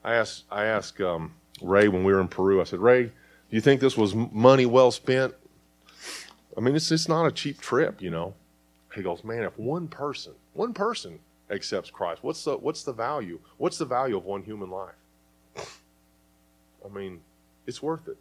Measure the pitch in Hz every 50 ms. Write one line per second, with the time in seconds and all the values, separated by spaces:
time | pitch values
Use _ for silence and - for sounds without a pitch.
0 | _ 110 117 117 110 - - - - _ 101 104 104 110 110 104 95 - _ -
1 | 98 90 85 82 80 80 - _ _ _ _ - - 87 95 101 107 104 92 90
2 | 92 98 98 95 92 95 - - 92 98 98 92 85 - 101 87 101 120 123 127
3 | 123 113 - _ _ _ _ _ _ _ 110 110 - 143 139 127 135 131 - 113
4 | 110 98 98 110 120 - 104 107 117 127 135 135 127 120 117 131 127 123 120 -
5 | - 135 127 131 131 127 - _ _ _ _ _ _ _ _ _ _ _ _ -
6 | - - - - - - - _ _ _ - - 110 127 143 160 160 - 160 160
7 | 160 160 160 165 165 147 - - - 147 143 - - - 120 131 160 - 101 -
8 | 95 87 82 82 85 95 98 _ _ _ _ _ _ _ _ _ _ _ - 110
9 | 92 92 87 85 - 110 113 117 107 90 - - 110 123 156 180 170 160 - -
10 | 139 147 135 - - - - _ _ _ _ - 208 247 226 180 196 226 226 -
11 | - 92 82 78 _ _ _ _ _ _ 101 98 - - 107 95 85 - - -
12 | 98 85 82 - - 143 160 - - 156 135 - - 143 165 - - 147 120 110
13 | 113 127 151 143 110 87 82 - _ _ _ _ 139 180 180 - 165 123 123 123
14 | 135 131 107 95 87 95 101 98 90 104 107 104 98 92 92 95 95 87 - _
15 | _ _ _ _ _ _ _ _ _ _ _ - - - - _ _ _ _ _
16 | _ _ _ _ _ _ _ _ _ _ _ _ _ _ _ _ - 98 98 98
17 | 98 95 90 82 _ _ _ _ _ _ _ _ _ - 123 - - 151 160 160
18 | - - - _